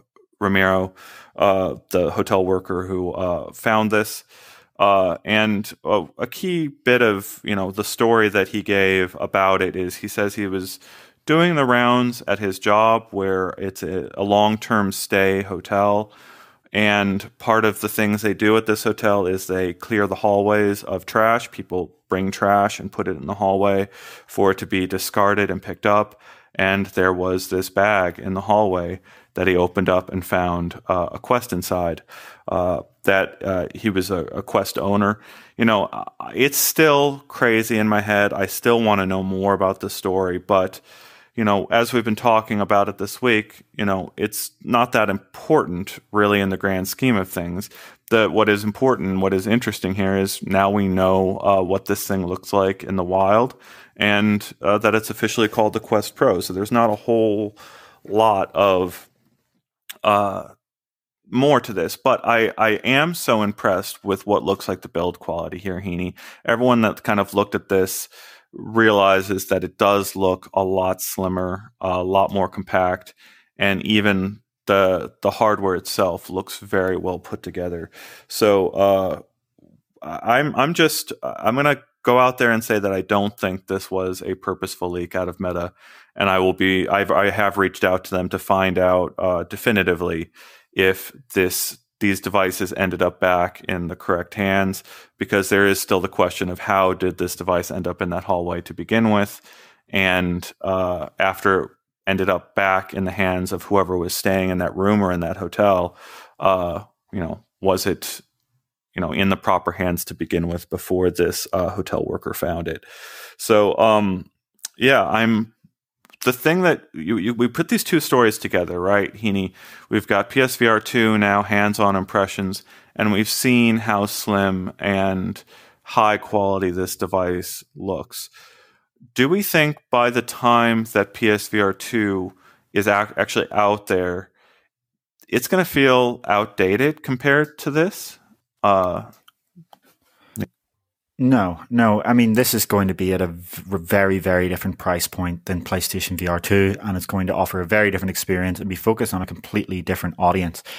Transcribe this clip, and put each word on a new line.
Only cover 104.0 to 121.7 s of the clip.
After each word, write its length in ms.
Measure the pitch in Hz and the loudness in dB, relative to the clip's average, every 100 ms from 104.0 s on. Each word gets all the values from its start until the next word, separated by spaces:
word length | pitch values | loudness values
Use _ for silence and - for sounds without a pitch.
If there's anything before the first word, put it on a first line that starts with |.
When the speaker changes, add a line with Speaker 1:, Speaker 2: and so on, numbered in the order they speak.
| 87 | -4
Speaker 1:
staying 340 | - 101 95 92 | -2 0 0 0
in 100 | 90 | -2
that 160 | 87 | -4
room 280 | - 98 104 | 0 2 2
or 100 | 95 | 2
in 80 | 87 | 0
that 160 | 85 - | -4 -6
hotel, 600 | 85 - 101 92 87 - - - - - | -8 2 2 4 0 -8 -20 -20 -20 -2
uh, 420 | 95 95 87 85 - _ - | 0 0 -2 -6 -12 _ -12
you 80 | 101 | -8
know, 240 | 82 80 _ - | -8 -8 _ -4
was 260 | 95 95 98 | 0 0 0
it, 340 | 85 - - _ _ _ _ _ _ _ | -4 -8 -14 _ _ _ _ _ _ _
you 60 | 92 | -8
know, 120 | 85 | -4
in 160 | 76 98 | -2 0
the 80 | 95 | 0
proper 360 | - 92 - | 0 0 -2
hands 320 | 87 90 87 | -4 -4 -4
to 100 | - | -8
begin 340 | 87 82 85 85 | -10 -4 -2 -2
with 200 | 85 - | -6 -8
before 400 | 90 - 92 92 | -10 -4 0 0
this, 360 | 90 87 - - | 0 -2 -2 -4
uh, 160 | 92 85 | -4 -4
hotel 340 | 92 90 78 | -6 -6 -4
worker 300 | - - - | -4 -6 -8
found 320 | - 85 85 82 | -6 -4 -4 -6
it? 180 | 73 - - - - - - | -10 -14 -20 -20 -20 -20 -8
So, 400 | - 107 101 - | 4 6 6 4
um, 540 | 113 107 101 92 - _ _ _ - - | 4 4 2 -4 -8 _ _ _ -16 0
yeah, 280 | 127 131 85 | 4 4 4
I'm, 480 | 107 113 110 110 _ _ _ _ _ _ - | 2 2 0 -2 _ _ _ _ _ _ -4
the 80 | 127 | -2
thing 260 | 123 156 180 | 0 2 4
that 200 | 180 - - | 2 2 -4
you, 240 | - 80 107 | -10 -4 -2
you, 160 | 101 | -2
we 160 | 113 120 | 0 -2
put 200 | 156 170 | -2 -2
these 160 | 226 | -2
two 140 | - 165 | 0 -2
stories 380 | - 131 113 - | 2 4 4 2
together, 420 | 101 95 87 90 | -2 -2 -2 -2
right, 360 | 92 101 98 | 0 0 0
Heaney? 400 | 107 110 98 92 - - - - | -4 -2 -2 -4 -8 -20 -20 -4
We've 180 | 107 - | -4 0
got 220 | 101 - | 0 2
P 140 | 139 | 2
S 120 | 131 - | 0 2
V 100 | 117 | 2
R 120 | 107 | 2
two 380 | - 120 113 107 | 0 2 2 4
now, 260 | 104 101 | 4 2
hands-on 540 | 101 104 104 | 2 0 0